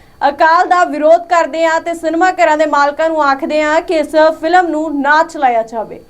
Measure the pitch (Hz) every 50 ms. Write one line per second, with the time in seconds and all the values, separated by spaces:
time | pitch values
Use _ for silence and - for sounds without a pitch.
0 | - _ _ - - 285 294 - 330 320 330 349 370 339 359 359 359 294 277 302
1 | 302 311 330 349 339 - 359 339 320 277 269 320 330 320 320 330 330 339 339 330
2 | 330 320 320 330 370 370 370 359 339 320 311 302 311 302 294 285 285 285 285 294
3 | 320 330 320 311 294 277 269 269 330 - 302 302 302 302 302 330 330 339 349 311
4 | 294 302 320 311 311 320 320 320 302 320 339 370 359 330 302 302 311 320 285 285
5 | 262 285 302 311 330 330 - 311 277 247 240 226 226 226 240 226 202 - - -
6 | - -